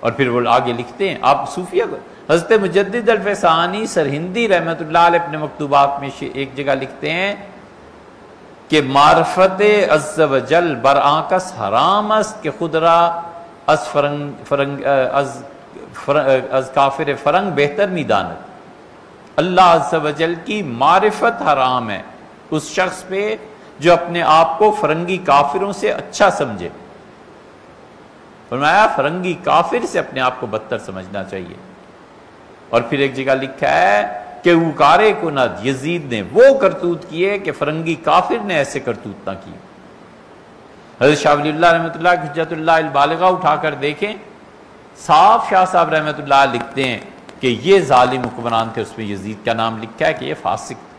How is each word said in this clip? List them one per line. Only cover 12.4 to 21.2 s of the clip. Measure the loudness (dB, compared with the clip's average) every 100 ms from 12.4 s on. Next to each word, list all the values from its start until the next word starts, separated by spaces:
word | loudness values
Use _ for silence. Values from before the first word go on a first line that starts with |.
के | -10
खुदरा | -6 -4 0 4 4 4 0 -10 -16 -20 -10 0
अज | 0
फरंग, | 2 -2 -2 -2 -8 -12
फरंग, | -4 -2 -2 -2
अ, | 0 0 2
अज | 0 -2 -6 -16 -20 -20 -20 -18 -14
फर-, | -2 0
अ, | 2 2 2
अज | -4 -2
काफिर | 0 0 0 -4 -2
फरंग | 0 0 0
बेहतर | 0 -2 0 -2
मीदानत। | -2 0 -2 -2 -10 -18 -20 -20 -20 -20 -20 -20 -20 -10 -4
अल्लाह | 0 4 6
अज़्ज़ | 6 2 -2
व | -4
जल | -2 -4 -4 -6
की | -6
मारिफत | -6 -2 2 4 2 0